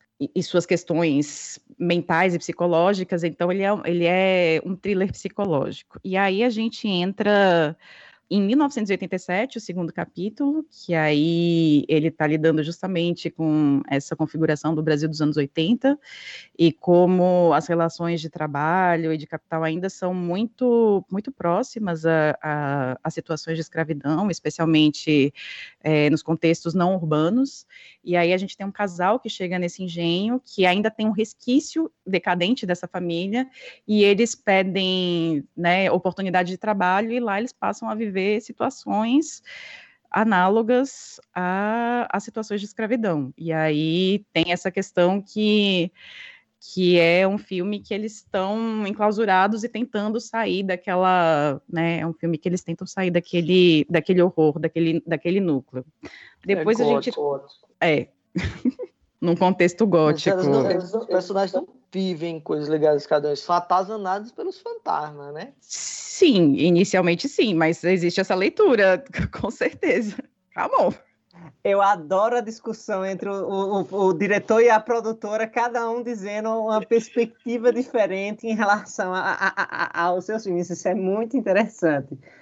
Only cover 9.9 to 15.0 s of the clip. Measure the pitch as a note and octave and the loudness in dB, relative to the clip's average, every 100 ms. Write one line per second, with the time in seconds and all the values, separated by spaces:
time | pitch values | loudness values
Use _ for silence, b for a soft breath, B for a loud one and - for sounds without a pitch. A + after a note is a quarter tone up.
9.9 | - E3+ - G3+ G#3+ C#4 D#4 D4+ - - | -6 -8 -6 -8 -2 -2 -2 -6 -12 -2
10.9 | E3 D#3 D3+ D#3+ E3+ E3+ E3 D#3+ D3 - | 0 2 2 2 2 2 4 4 4 4
11.9 | D#3 D#3+ D#3 D3+ D#3 D#3+ D#3 D3+ E3+ F#3+ | 2 2 0 0 2 2 2 -2 -6 -4
12.9 | F3 E3+ F3 F3 - D#3+ D3+ D3 C#3 - | -2 -2 -2 -6 -4 0 2 2 2 0
13.9 | C#3 - D#3 G#3+ F#3+ D#3 D3+ D#3 D#3+ D#3 | -4 -4 -4 -4 0 0 0 -2 0 0
14.9 | D3 | 0